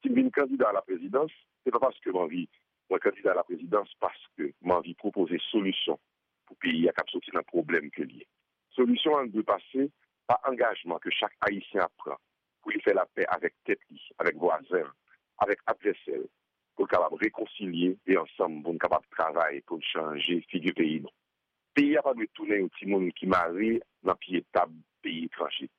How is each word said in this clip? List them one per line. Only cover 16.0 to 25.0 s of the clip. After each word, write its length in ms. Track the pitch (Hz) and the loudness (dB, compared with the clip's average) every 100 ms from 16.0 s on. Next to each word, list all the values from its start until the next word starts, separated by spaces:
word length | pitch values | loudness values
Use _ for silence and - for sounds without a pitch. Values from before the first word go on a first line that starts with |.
| - 67 - _ _ _ _ - | -4 -6 -6 _ _ _ _ -4
pour 100 | - | 2
capable 300 | 92 82 80 | 4 2 0
réconcilier 840 | 107 - 110 - 98 85 90 95 - | -2 -2 -8 -6 -6 0 0 0 2
et 100 | 95 | 2
ensemble, 460 | 80 - 92 78 | 2 -2 -2 -2
pour 160 | 76 82 | -6 -2
capable 280 | 82 78 _ | 2 0 _
travailler, 520 | - 80 78 80 71 | -4 0 2 0 -2
pour 200 | - 82 | -8 -8
changer 640 | 76 82 80 76 76 85 - | -4 -4 -4 -4 0 -2 -2
figure 260 | 92 82 | -4 -2
pays. 260 | 80 80 78 | 0 0 0
Non. 100 | - _ _ _ _ _ _ | -6 _ _ _ _ _ _
Pays 220 | - 143 151 | 2 4 4
a 60 | |
pas 120 | 143 | 2
de 100 | 120 110 | -2 -4
tourner 280 | - 104 104 | -8 -2 0
un 60 | 92 | 0
petit 180 | - 98 | -4 0
monde 240 | 98 90 | 2 0
qui 120 | - 92 | -2 0
marie 540 | 92 85 87 113 117 - _ | 2 2 0 0 0 -4 _
dans 100 | - | -2
pied 300 | 90 - 90 - | -2 -2 -4 0
table 220 | - 87 80 - _ | 2 2 -2 -20 _